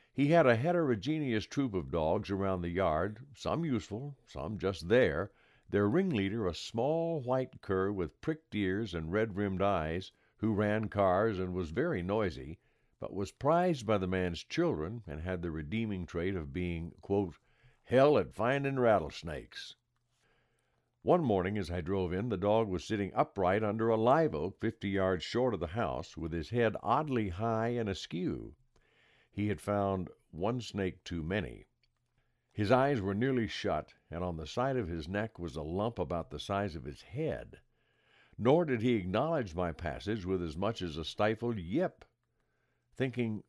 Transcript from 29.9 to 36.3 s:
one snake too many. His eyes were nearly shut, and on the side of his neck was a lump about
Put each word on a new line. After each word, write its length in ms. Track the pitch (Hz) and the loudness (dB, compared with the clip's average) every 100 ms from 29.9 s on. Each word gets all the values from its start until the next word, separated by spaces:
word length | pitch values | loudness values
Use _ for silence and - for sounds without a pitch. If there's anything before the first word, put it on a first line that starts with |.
| 95 87 - _ | 0 -4 -12 _
one 320 | 78 101 127 | -4 -2 -2
snake 420 | 107 104 92 - | -4 -2 -2 -4
too 180 | - 85 | -8 -6
many. 440 | 78 101 67 52 - _ _ _ _ _ _ _ _ | -2 -2 -4 -10 -20 _ _ _ _ _ _ _ _
His 220 | - 101 | -2 4
eyes 300 | 127 139 131 | 4 4 2
were 100 | 95 | 0
nearly 340 | 98 135 127 104 | 0 0 0 -2
shut, 460 | - 101 76 - _ - | -2 -2 -2 -4 _ -10
and 140 | 85 | -6
on 140 | 90 80 | -4 -6
the 80 | 76 | -6
side 320 | - 131 127 | -2 -2 -2
of 100 | 87 | -2
his 180 | 85 76 | -6 -4
neck 320 | 101 110 - | -4 -4 -6
was 180 | 85 73 | -8 -6
a 60 | |
lump 360 | 76 92 110 107 | -4 -2 -2 -2
about 320 | 80 85 78 | -4 -4 -6